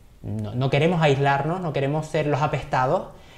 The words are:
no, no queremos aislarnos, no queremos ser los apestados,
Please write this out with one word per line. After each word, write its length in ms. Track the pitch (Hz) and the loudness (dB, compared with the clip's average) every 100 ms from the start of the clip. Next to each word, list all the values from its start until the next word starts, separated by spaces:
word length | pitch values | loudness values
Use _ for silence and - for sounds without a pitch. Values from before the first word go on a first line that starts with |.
| - - | -20 -14
no, 320 | 107 107 107 120 | -8 -6 -4 -2
no 140 | 135 | 0
queremos 320 | 139 165 170 | 2 2 4
aislarnos, 580 | 160 135 139 139 151 185 | 4 4 2 2 0 -4
no 120 | 170 | -4
queremos 340 | 139 135 156 156 | -2 -2 -2 -2
ser 200 | 160 147 | -2 0
los 140 | 135 | 0
apestados, 680 | 147 139 - 135 131 185 - - - | 0 -2 -2 0 2 0 -2 -16 -20